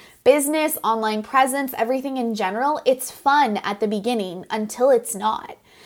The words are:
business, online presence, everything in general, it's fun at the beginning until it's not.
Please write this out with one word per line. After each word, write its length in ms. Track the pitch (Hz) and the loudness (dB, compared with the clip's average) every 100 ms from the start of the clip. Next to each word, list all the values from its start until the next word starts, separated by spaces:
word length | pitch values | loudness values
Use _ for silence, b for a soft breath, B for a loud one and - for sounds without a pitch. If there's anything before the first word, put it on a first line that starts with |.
| B B | B B
business, 540 | 247 294 277 311 311 311 | 4 6 2 0 0 0
online 380 | 214 226 220 214 | -2 0 0 -2
presence, 520 | 214 262 262 277 269 - | 0 2 2 0 -4 -2
everything 400 | 226 262 277 262 | -2 -2 -4 -4
in 180 | 233 | -4
general, 460 | 214 185 214 285 302 | -2 -4 -2 -2 0
it's 260 | 254 262 - | 0 0 -4
fun 460 | - 269 294 254 208 | -2 2 4 2 0
at 220 | 196 202 | -4 -4
the 80 | 214 | -2
beginning 580 | 214 220 233 185 180 - | -2 -2 -2 -4 -10 -8
until 400 | 214 214 240 262 | -6 -6 0 4
it's 240 | 240 233 | 4 0
not. 420 | 202 214 - - - b b | -4 -2 -4 -8 -18 b b